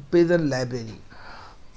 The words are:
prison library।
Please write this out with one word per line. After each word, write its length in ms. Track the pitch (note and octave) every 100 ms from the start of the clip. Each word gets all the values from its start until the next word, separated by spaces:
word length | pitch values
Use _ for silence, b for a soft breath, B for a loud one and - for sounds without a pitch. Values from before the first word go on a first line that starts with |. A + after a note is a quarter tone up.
| -
prison 280 | F3 E3+ F3
library। 580 | D3 C3 B2 B2 A2+ F#2+ - B B B B B -